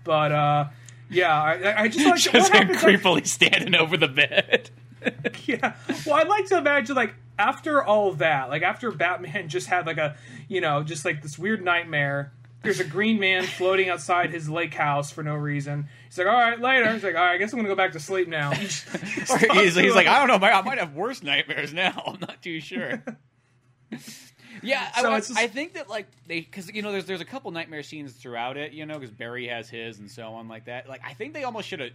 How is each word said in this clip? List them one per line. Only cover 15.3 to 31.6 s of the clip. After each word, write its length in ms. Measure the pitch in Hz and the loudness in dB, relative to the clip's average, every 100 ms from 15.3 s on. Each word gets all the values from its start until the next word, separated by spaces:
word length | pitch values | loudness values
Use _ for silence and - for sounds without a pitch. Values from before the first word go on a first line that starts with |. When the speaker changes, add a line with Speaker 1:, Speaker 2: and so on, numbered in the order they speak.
| 151 | -4
Speaker 1:
reason. 520 | 147 143 143 147 143 - - | -4 -4 -4 -6 -8 -14 -14
He's 100 | 180 | -2
like, 80 | 185 | 2
"All 60 | |
right, 260 | 240 233 233 | 4 4 2
later." 340 | 247 262 220 | 2 2 2
He's 120 | 226 | 0
like, 100 | 190 | -2
"All 60 | 165 | 2
right, 140 | 180 | 2
I 20 | 180 | 2
guess 160 | 214 | -2
I'm 80 | 240 | -2
gonna 80 | 208 | -2
go 80 | 190 | 0
back 160 | 185 | 0
to 80 | 156 | -2
sleep 260 | 151 190 175 | -6 -4 -2
now." 240 | 160 143 | -2 -2
<laughs> 40 | |
He 100 | 147 196 | -2 -4
just, 220 | 147 - | -8 -8
he 320 | - 202 - | -8 -6 -6
just 100 | - | 0
Speaker 2:
<laughs> 40 | |
Or 40 | 262 | 2
he's, 80 | 226 | 6
Speaker 1:
talks 120 | - | 6
Speaker 2:
he's 140 | 190 | 4
Speaker 1:
to 180 | 175 196 | 6 6
Speaker 2:
like, 140 | 190 170 | 6 8
Speaker 1:
him. 60 | |
Speaker 2:
"I 140 | 247 262 | 6 6
don't 140 | 202 | 6
know, 80 | 202 | 6
I 140 | 196 | 4
might 160 | 196 262 | 2 -4
have 160 | 165 | -4
worse 280 | 143 226 262 | -6 -8 -6
nightmares 500 | 143 143 156 143 143 | -2 -2 -2 -6 -6
now. 300 | 165 185 - | -2 -2 -2
<laughs> 40 | - | -10
I'm 120 | 185 | -10
not 240 | 175 - | -14 -14
too 160 | 185 160 | -10 -10
sure." 460 | 143 - 147 226 - - _ _ _ _ _ _ - | -8 -8 -8 -8 -12 -18 _ _ _ _ _ _ -18
Speaker 1:
<laughs> 0 | - - - - _ - 220 | -16 -16 -20 -20 _ -20 -12
Speaker 2:
Yeah, 260 | 214 269 240 240 | -2 -2 0 0
I, 60 | |
Speaker 1:
So 100 | 247 | 2
Speaker 2:
I, 60 | 220 | 2
Speaker 1:
it's 100 | 214 | 0
just 100 | 220 | -2
Speaker 2:
I 100 | 233 | -2
think 260 | 233 339 | -2 -8
that, 140 | 339 269 | -10 -10
like, 180 | 214 190 _ - | -10 -12 _ -10
they, 140 | 165 | -10
'cause, 300 | 156 196 175 | -10 -16 -12
you 80 | 214 | -8
know, 100 | 208 | -6
there's, 140 | 196 | -6
there's 160 | 170 185 | -6 -8
a 60 | 170 | -8
couple 240 | 262 214 | -12 -10
nightmare 320 | 165 165 156 | -10 -10 -12
scenes 320 | 139 156 143 | -12 -14 -16
throughout 420 | 117 127 117 123 139 | -16 -12 -6 -6 -6
it, 160 | 151 | -10
you 140 | 151 151 | -12 -12
know, 120 | 151 | -12
'cause 120 | 127 | -14
Barry 380 | 117 120 123 120 | -12 -10 -8 -8
has 200 | 117 117 | -8 -10
his 300 | 117 113 107 | -12 -12 -14
and 120 | 101 | -20
so 220 | 120 113 | -16 -16
on 140 | 113 113 | -14 -16
like 160 | 113 | -18
that. 240 | 120 127 127 | -14 -14 -14
Like, 140 | 131 123 | -16 -16
I 60 | |
think 220 | 135 262 | -14 -14
they 100 | 311 | -10
almost 240 | 254 220 | -10 -8